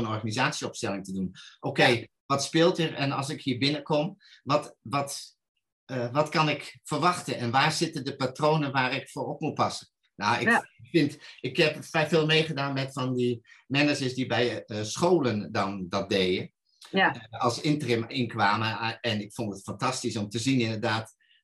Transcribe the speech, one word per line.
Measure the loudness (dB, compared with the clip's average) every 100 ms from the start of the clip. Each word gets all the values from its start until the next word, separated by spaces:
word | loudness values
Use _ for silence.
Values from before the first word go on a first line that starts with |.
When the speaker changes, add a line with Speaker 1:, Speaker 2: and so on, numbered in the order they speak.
Speaker 1:
een | 0
organisatieopstelling | -2 -4 0 -2 -2 -6 -6 -4 -4 -6
te |
doen. | -6 -6 -8 -20 -10
Oké, | -4 4 4
Speaker 2:
Ja. | 4 0 _ -4
Speaker 1:
wat | -2
speelt | 0 4 4 4
er? | -2
En | -2 -2
als | -2 -4
ik | -6
hier | -4 0
binnenkom, | 0 -2 0 0 0 -4 _ -10
wat, | 0 0 0 -12
wat, | -4 -4 -4 -8 -14 _ _ _ _ _ -8
eh, | -4 -2
wat | 0 0
kan | 2 2
ik | 0 -6 -16
verwachten? | -6 0 2 0 -4 -4
En | 0
waar | 2 2
zitten | 2 -2 -2 -6
de | -4
patronen | -4 2 2 4 2
waar | 0 0
ik | 0 -6
voor | -8 -8
op | -4
moet | -4
passen? | 0 0 -2 -10 _ _ -2
Nou, | 2 2
ik | 4
Speaker 2:
Ja. | 2 0 _ 0
Speaker 1:
vind, | 2 2 0 -16 -8
ik | -4 2
heb | 2 0 -2
vrij | 0 4
veel | 4 4
meegedaan | 4 2 0 -2
met | -2 -4
van | -4 -2
die | 0 0 0 -8 -20 -4
managers | 2 2 2 -2
die | -2 0
bij, | 2 0 -2 -6
eh, | -6
scholen | -4 2 4 4 4 0 -2
dan | -2 -2 -4 -4
dat | -4 0
deden. | 2 2 0 -4 _ _ _ -4
Speaker 2:
Ja. | 2 2 0
Speaker 1:
Eh, | -10 -2
als | -2 0
interim | 0 0 0 0 0
inkwamen. | -4 -4 0 2 2 0 -2
Ah, | -4 -4
en | -2 -2
ik | -4
vond | -6 -6
het | -8
fantastisch | -10 -4 -2 -2 -4 -4
om | -4
te | -2
zien | 0 2
inderdaad, | 2 -2 -2 -2 -4 -14 _ _